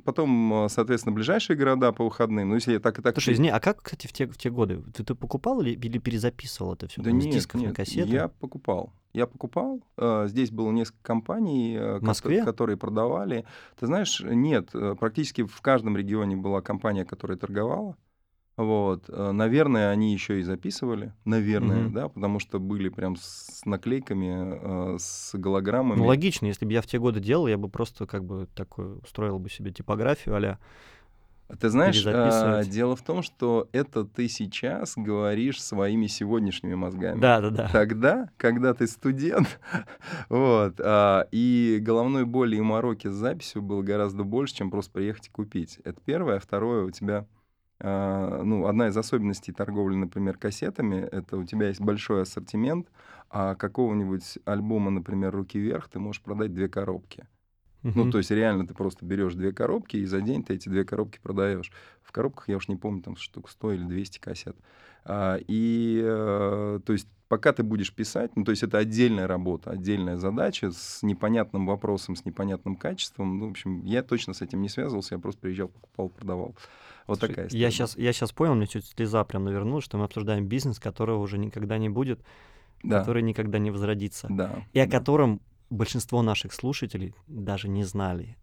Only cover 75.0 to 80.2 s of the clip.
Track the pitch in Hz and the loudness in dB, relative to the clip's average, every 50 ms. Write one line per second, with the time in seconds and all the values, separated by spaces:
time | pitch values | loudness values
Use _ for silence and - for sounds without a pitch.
75 | 98 - 101 90 85 95 98 - - 95 92 95 95 90 - - - _ _ - | -6 -6 -8 -8 -6 -8 -10 -6 -8 -8 -6 -4 -6 -8 -8 -16 -20 _ _ -8
76 | 101 90 87 - - 95 95 90 90 - - - - - - - - - - - | -8 -8 -8 -10 -8 -6 -6 -6 -6 -8 -10 -16 -20 -20 -20 -20 -20 -20 -20 -20
77 | - - 104 98 - 107 - - 92 92 123 113 117 120 113 - 123 117 - - | -6 -4 -2 -2 -2 -2 -2 -4 -6 -6 -2 0 2 2 2 0 -2 -4 -4 -2
78 | 120 120 117 - 113 110 - - 156 165 139 113 104 98 - 110 101 - - - | 0 0 0 0 -2 -4 -2 0 2 4 4 2 2 0 -4 -8 -10 -10 -6 -4
79 | 113 107 107 110 101 - - 98 95 98 98 101 101 110 135 151 - - - 104 | -2 0 2 0 0 0 -2 -4 -2 -2 -2 -2 -2 -2 -2 -4 -4 -4 -4 -2
80 | 104 101 - 110 | -2 -2 -4 -4